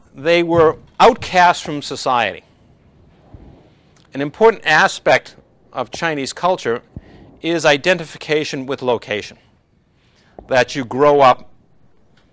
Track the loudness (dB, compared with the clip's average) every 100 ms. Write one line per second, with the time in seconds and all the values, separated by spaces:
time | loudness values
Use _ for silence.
0 | _ -8 0 0 2 4 2 2 -14 2
1 | 2 2 -2 2 2 2 -6 -10 -10 -8
2 | -2 -2 -2 -6 _ _ _ _ _ _
3 | _ _ _ -20 -20 -20 _ _ _ _
4 | _ -10 -8 2 2 2 0 2 2 0
5 | 0 0 -2 -20 _ _ _ -10 -10 -8
6 | -6 -6 -8 -4 -4 -2 -4 -6 -8 -20
7 | -20 -20 -20 _ -6 -2 0 0 0 -2
8 | -4 -16 -4 -4 -4 -8 -8 -6 -4 -4
9 | -4 -10 -10 -20 _ _ _ _ _ _
10 | _ _ _ -20 -2 0 0 -4 -8 0
11 | 2 6 4 4 -4 _ _ _ _ _
12 | _ _ _